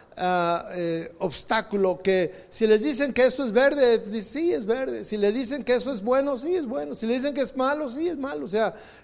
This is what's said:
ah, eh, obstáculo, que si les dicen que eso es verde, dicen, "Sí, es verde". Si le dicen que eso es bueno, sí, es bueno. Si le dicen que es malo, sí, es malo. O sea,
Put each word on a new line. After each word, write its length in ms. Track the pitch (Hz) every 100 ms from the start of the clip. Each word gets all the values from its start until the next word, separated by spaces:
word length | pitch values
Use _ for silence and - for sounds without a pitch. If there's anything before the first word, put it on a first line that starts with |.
| - -
ah, 540 | 180 180 170 170 - 180
eh, 360 | 170 165 170 -
obstáculo, 800 | 185 - - 226 - 202 190 180
que 440 | 196 190 170 - -
si 180 | - 220
les 140 | 214
dicen 300 | 269 247 285
que 120 | 233 254
eso 180 | 254
es 80 | 262
verde, 460 | 208 277 285 247 226
dicen, 260 | 196 220
"Sí, 300 | 190 285 339
es 120 | 311 208
verde". 380 | 240 262 233
Si 140 | 208 208
le 140 | 202
dicen 320 | 226 240 285
que 100 | 240 247
eso 160 | 208
es 120 | 247
bueno, 340 | 202 262 277 262
sí, 180 | 285 370
es 120 | 269
bueno. 260 | 277 294
Si 140 | 208 220
le 80 | 247
dicen 180 | 277
que 80 | 285
es 160 | 254 262
malo, 320 | 262 294 294
sí, 180 | 247 339
es 100 | 311
malo. 280 | 269 294 151
O 40 |
sea, 260 | 202 214 - - -